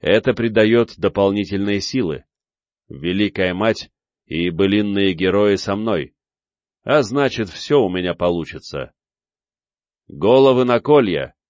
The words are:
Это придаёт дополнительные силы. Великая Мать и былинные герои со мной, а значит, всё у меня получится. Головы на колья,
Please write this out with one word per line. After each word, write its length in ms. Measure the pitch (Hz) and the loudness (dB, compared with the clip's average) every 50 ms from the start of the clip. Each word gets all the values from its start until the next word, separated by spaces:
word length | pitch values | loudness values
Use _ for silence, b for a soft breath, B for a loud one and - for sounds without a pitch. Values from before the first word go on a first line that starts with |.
Это 320 | - - 92 113 - - 117 | 0 2 0 2 2 0 -2
придаёт 600 | - 113 117 107 113 110 107 113 120 117 - - | 0 -2 0 2 2 4 4 4 2 2 0 -4
дополнительные 840 | - - - - - 98 98 98 104 101 - 101 95 98 101 101 98 | -4 -4 -2 0 2 2 2 2 0 -4 -4 -4 -4 -2 -2 -2 -4
силы. 440 | 92 - - 135 113 85 73 - - _ _ _ _ _ _ _ _ _ _ _ _ _ | -4 -4 -4 -4 -2 -2 -4 -8 -12 _ _ _ _ _ _ _ _ _ _ _ _ _
Великая 640 | - 69 71 87 90 98 104 101 - - 95 90 90 | -18 -8 -6 -4 0 0 0 -2 0 -2 -2 -2 -2
Мать 380 | 92 104 113 110 - - - _ _ _ _ _ _ _ | 0 0 0 0 -2 -6 -18 _ _ _ _ _ _ _
и 240 | _ - 80 85 90 | _ -6 -4 -2 -2
былинные 640 | 85 80 98 98 98 107 107 104 101 101 98 98 92 | 0 0 2 2 2 2 0 0 -2 -2 0 -2 -2
герои 440 | 80 92 92 92 101 104 104 101 | 0 -2 0 2 2 2 2 2
со 200 | 95 - - 98 | 0 -2 -4 -6
мной, 380 | 101 110 113 107 85 71 64 _ _ _ _ _ _ _ _ _ _ _ _ _ _ _ | -4 -4 -4 -4 -4 -4 -8 _ _ _ _ _ _ _ _ _ _ _ _ _ _ _
а 200 | - 135 151 - | 0 0 0 0
значит, 460 | 101 117 143 143 131 - - 113 92 | 0 -2 -2 -2 -2 -2 -4 -8 -8
всё 320 | - - - - 147 143 | -8 -14 -4 0 2 2
у 80 | 117 95 | 2 2
меня 260 | 90 90 90 90 85 | -2 -4 -4 -4 -4
получится. 800 | - 90 87 87 85 80 - - 80 - - - 71 65 - _ _ _ _ _ _ _ _ _ _ _ _ _ _ _ _ _ _ _ _ _ _ _ | -2 0 0 0 -2 -4 -8 -12 -18 -16 -12 -10 -10 -10 -10 _ _ _ _ _ _ _ _ _ _ _ _ _ _ _ _ _ _ _ _ _ _ _
Головы 580 | _ - 71 82 101 123 131 135 135 127 123 127 | _ -14 -2 2 4 6 6 6 6 4 4 2
на 160 | 123 120 120 | 2 0 0
колья, 540 | - - 151 147 127 98 85 73 67 62 _ _ _ _ | 2 4 4 4 4 2 -2 -4 -6 -8 _ _ _ _